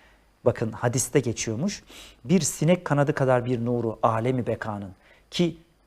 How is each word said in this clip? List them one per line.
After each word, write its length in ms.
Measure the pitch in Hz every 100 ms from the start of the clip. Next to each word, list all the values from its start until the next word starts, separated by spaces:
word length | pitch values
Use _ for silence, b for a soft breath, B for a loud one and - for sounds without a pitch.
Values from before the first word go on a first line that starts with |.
| b b b b 123
bakın 260 | - 110
hadiste 480 | 107 120 123 - 147
geçiyormuş. 640 | 117 104 117 110 202 - B B B B 120
Bir 160 | 180
sinek 440 | 147 - 156 180 -
kanadı 280 | 143 143 147
kadar 300 | 131 123 120
bir 200 | 123 117
nuru 340 | 120 113 -
alemi 440 | 117 113 120 131 113
bekanın 440 | 107 113 101 98 - b b b
ki 260 | - 170 - _ _